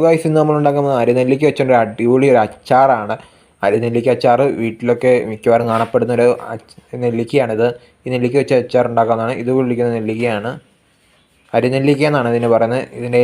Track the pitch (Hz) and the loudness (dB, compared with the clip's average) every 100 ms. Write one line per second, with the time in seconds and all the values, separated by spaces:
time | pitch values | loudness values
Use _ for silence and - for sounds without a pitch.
0 | 165 160 165 156 151 151 143 143 139 127 | 2 0 0 0 0 0 0 0 0 0
1 | 117 127 127 139 147 139 131 123 107 107 | 0 0 0 0 0 0 2 2 2 -2
2 | 120 131 139 120 104 - - 127 135 117 | 0 2 4 2 2 -6 0 2 4 2
3 | 104 110 - _ _ - 101 107 117 117 | -2 -8 -10 _ _ -4 0 0 0 -2
4 | 127 120 123 120 139 - 113 113 120 120 | 0 0 2 2 2 -2 -6 -4 -2 0
5 | 127 123 110 110 120 117 117 113 113 123 | 2 2 0 -4 0 2 2 -2 0 -2
6 | 117 120 120 117 113 113 _ - _ 123 | 0 2 2 0 -6 -14 _ -20 _ -6
7 | 123 113 113 143 117 107 120 120 _ _ | -4 -4 -2 0 0 0 -2 -2 _ _
8 | 127 127 120 139 131 131 120 127 120 117 | -6 -4 0 0 2 0 2 0 0 0
9 | 113 113 113 131 120 131 123 120 120 117 | 0 0 -2 -4 -2 -2 -2 -2 -2 -2
10 | 110 113 120 104 113 135 _ _ _ _ | -6 -4 -2 -4 -6 -10 _ _ _ _
11 | _ _ _ _ - 117 123 135 139 139 | _ _ _ _ -4 -2 0 0 0 2
12 | 151 147 120 117 117 113 113 127 - 120 | 2 0 0 0 2 2 2 -2 -6 -10
13 | 120 123 | -2 0